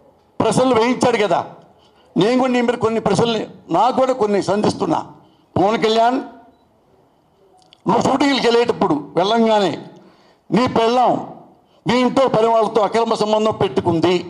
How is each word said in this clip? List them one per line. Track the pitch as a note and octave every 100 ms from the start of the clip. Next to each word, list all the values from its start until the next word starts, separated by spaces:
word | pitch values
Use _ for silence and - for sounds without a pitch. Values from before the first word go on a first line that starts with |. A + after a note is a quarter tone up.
| _ _ _ _
ప్రశ్నలు | G#3+ G#3 B3+ A#3
వేయించాడు | A#3 B3+ C4 A#3
కదా, | G3+ D#3+ - - - _ _ _ _ -
నేను | G3 B3+
కూడా | C4 B3
నీ | A#3+
మీద | A#3+ G#3+
కొన్ని | A3+ -
ప్రశ్నలు, | G3 A#3 A3 F3+ - - E3
నాకు | A3+ A#3+
కూడా | C4 C4
కొన్ని | G#3 G3+ D#3
సంధిస్తున్నా. | G3+ G3+ - F3+ C#3+ - - _ _ _ -
పవన్ | F#3 A3
కళ్యాణ్, | G#3+ A3 A#3 C4 C#4 - - _ _ _ _ _ _ _ _ _ _ _ _ _ -
నువ్వు | G3 -
షూటింగ్‌కి | C4 C#4+ C4 A#3+
వెళ్ళేటప్పుడు | A#3 A#3 E3 G3 D3 - -
వెళ్ళంగానే | F#3 A#3 A3+ G#3+ F#3+ C3+ - - - _ _ _ _ G3
నీ | B3 A3
పెళ్ళాం | A3+ B3 A#3 - - - - _ _ _ -
మీ | A#3+ B3
ఇంట్లో | B3 B3+ A3
పని | A3+
వాళ్ళతో | A3+ G#3+ A3+ G3
అక్రమ | A3+ A3+ A3
సంబంధం | G#3 G#3+ A3 G#3
పెట్టుకుంది | G3 F#3+ F#3 E3 E3 F3+ E3+